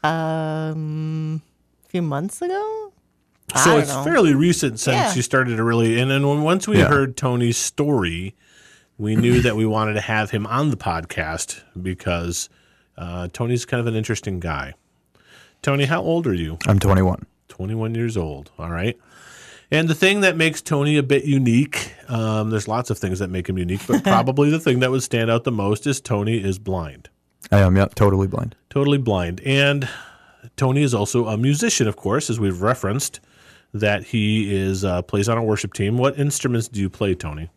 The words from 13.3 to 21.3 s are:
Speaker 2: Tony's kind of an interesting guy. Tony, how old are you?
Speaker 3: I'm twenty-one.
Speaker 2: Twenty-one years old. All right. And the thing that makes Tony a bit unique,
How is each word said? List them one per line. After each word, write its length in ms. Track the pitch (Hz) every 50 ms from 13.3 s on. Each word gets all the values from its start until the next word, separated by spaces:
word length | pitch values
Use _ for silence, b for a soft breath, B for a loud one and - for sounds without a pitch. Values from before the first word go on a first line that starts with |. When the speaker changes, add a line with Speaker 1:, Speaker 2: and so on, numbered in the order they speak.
| -
Speaker 2:
Tony's 320 | - 120 117 123 120 -
kind 140 | - - 123
of 80 | 117 117
an 80 | 113
interesting 440 | 110 110 - 117 - - 107 98 90
guy. 340 | 85 85 78 71 67 - - _ _ _ _ _ _ _ _ b b b b b b b b b
Tony, 240 | - - 139 139 143
how 160 | 131 160 170
old 260 | - 160 165 170 170 135
are 60 | 98
you? 240 | 90 82 78 80 82 - -
Speaker 3:
I'm 120 | 107 98
twenty-one. 460 | - 98 98 95 95 92 90 - - _ _ _ _ _
Speaker 2:
Twenty-one 460 | - _ 92 98 110 113 110 113 113
years 200 | 113 117 117 107 107
old. 340 | 85 78 73 67 71 - _ -
All 100 | 80 82
right. 280 | 85 82 90 113 120 _ B B B B B B B B B B B B B B
And 180 | - 151 165 165
the 60 | 165
thing 260 | 151 - 190 202 208
that 160 | 196 190 170 165
makes 240 | 160 160 156 -
Tony 340 | - - 160 143 143 147 151
a 80 | 147 139
bit 220 | 127 143 139 139
unique, 680 | 147